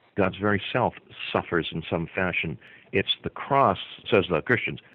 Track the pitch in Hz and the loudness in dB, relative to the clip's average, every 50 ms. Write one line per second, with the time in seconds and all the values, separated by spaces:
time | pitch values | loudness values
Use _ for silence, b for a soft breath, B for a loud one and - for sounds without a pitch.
0 | _ _ _ 98 95 95 90 90 98 104 101 98 - - - 127 113 90 - - | _ _ _ 0 0 0 0 0 0 0 2 0 -2 -2 0 0 0 0 -2 -4
1 | - - - - - - - 98 - - 87 82 76 - 85 85 80 - 92 85 | -12 -20 -18 -14 -10 -2 -2 -2 0 2 0 0 0 0 -4 -6 -4 -2 -2 -2
2 | 82 - - 98 92 90 85 - - 82 - - B B B B B B - 98 | -2 -4 -2 -2 -2 0 -2 -2 -4 -6 -8 -10 B B B B B B -2 -2
3 | - - - - - - - - - - 139 139 135 104 92 - - - - - | 0 0 -4 -4 -4 -8 -8 -8 -4 0 4 4 6 4 4 2 -4 -12 -16 -16
4 | - - - 101 85 82 90 76 - - 127 113 - - 71 - b b b | -2 2 4 4 4 4 0 -2 2 2 0 0 0 -4 -6 -8 b b b